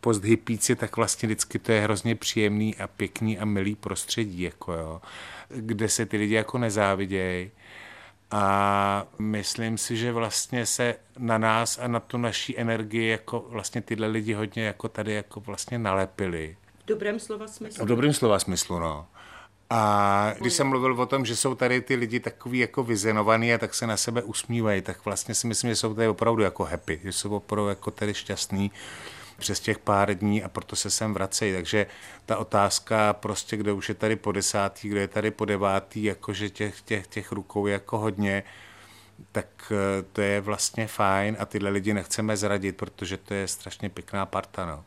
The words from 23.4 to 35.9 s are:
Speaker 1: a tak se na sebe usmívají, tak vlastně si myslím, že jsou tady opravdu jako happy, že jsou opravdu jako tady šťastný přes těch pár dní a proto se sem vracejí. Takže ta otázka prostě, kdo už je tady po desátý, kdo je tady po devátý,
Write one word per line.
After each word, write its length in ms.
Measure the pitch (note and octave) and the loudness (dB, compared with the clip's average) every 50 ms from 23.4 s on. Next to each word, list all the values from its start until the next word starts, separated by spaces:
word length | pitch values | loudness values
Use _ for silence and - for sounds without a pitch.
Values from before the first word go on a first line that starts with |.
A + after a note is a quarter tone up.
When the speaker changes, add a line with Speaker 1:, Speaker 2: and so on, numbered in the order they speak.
| A2+ A#2 A#2 | 6 4 4
Speaker 1:
a 40 | A2+ | 2
tak 160 | - G#2+ - | 2 -2 -4
se 140 | - - A2+ | -4 -2 0
na 100 | A2 G2+ | 0 0
sebe 260 | - - A2+ A#2+ A#2 | 0 0 0 -2 -2
usmívají, 580 | G#2+ A2+ - - - A#2 A#2 A2+ A2 G2+ F#2+ | -2 -6 -6 -4 -2 0 0 2 2 2 2
tak 240 | F#2 - F2+ - - | 0 -4 -8 -6 -4
vlastně 300 | - G2 F2+ - - A2+ | -4 -4 -4 -4 -4 -4
si 120 | - - A#2+ | -2 -2 0
myslím, 220 | A2 - - A#2+ | -2 0 0 0
že 60 | A2+ | 0
jsou 180 | G#2 - A2+ G#2+ | 0 0 -2 0
tady 140 | G#2 A#2 A2 | 2 2 2
opravdu 340 | G#2 - A#2 A2+ A#2 A2 | 4 4 4 2 4 4
jako 220 | G#2+ F#2 - - F#2+ | 4 2 2 0 -4
happy, 360 | D2+ E2+ E2+ - - E2 D#2 F2 | -4 -4 -6 -4 -4 -6 -4 -4
že 80 | F#2+ | -6
jsou 180 | F#2 - - G#2 | -4 -4 -4 -2
opravdu 400 | G#2 G#2 G2 - - G#2 G#2 G2+ | -4 -4 -4 -2 -2 0 0 0
jako 220 | G2+ G2 - - | -2 -2 -6 -8
tady 220 | - - G#2+ G#2 G2+ | -6 -4 -4 -2 -2
šťastný 580 | - - - G2+ - - - - G2 G2+ G2+ - - - - - - - - - - - - - - | -4 -4 -6 -4 -4 -4 -2 0 0 0 0 -2 -6 -16 -16 -14 -14 -14 -16 -16 -16 -18 -18 -16 -8
přes 220 | F2+ - G2+ - | -4 -4 -4 -2
těch 200 | - - G#2+ - | 0 0 -2 0
pár 360 | - - G#2 G2 G2+ G2+ G#2 | 2 2 4 4 4 4 2
dní 280 | F2+ G2+ G#2 G#2 G#2+ F#2+ | 0 2 2 2 2 0
a 60 | F#2 | -4
proto 260 | - - F#2 - - | -8 -8 -8 -6 -6
se 140 | - - G#2 | -6 -4 -2
sem 240 | - - A2+ A2 G#2 | -2 -2 -2 -2 -2
vracejí. 400 | F#2 F#2 F#2+ - - - G#2 F#2+ | -2 -4 -2 -2 0 0 0 0
Takže 320 | F#2 F2 - - G#2+ G2+ - - - - - - - - | -2 -2 0 2 2 2 2 -2 -18 -18 -20 -20 -20 -4
ta 120 | - A#2 G#2 | -2 -2 -2
otázka 760 | A2 - - G#2 G2+ G2 - - - - A2+ A2 G#2+ G#2 G#2 | -2 0 4 4 4 4 4 0 -2 2 4 4 6 4 4
prostě, 440 | - - G#2 G#2 - - - - G#2+ | 2 -2 -6 -4 -4 -4 -6 -4 -2
kdo 180 | G#2+ G#2 G2+ | 0 -2 -2
už 140 | G2 F#2 - | -2 -2 -6
je 60 | G#2+ | -4
tady 200 | - - A2 A2 | 0 0 0 0
po 160 | G2+ - G#2+ | 0 0 -2
desátý, 580 | F#2+ G2 G2 - - G#2+ G2 G2 - - - G#2+ | 0 0 0 0 2 2 0 0 -2 -4 -6 -2
kdo 100 | G#2 G2+ | 0 0
je 80 | G2 G2 | 0 0
tady 240 | - G#2+ G#2 G#2+ | -2 0 0 0
po 140 | G#2+ - A2 | 0 -2 -2
devátý, 580 | G#2 G#2 G2 F#2+ G2 F#2+ G2 F#2+ - | 0 0 2 2 2 2 2 -2 -2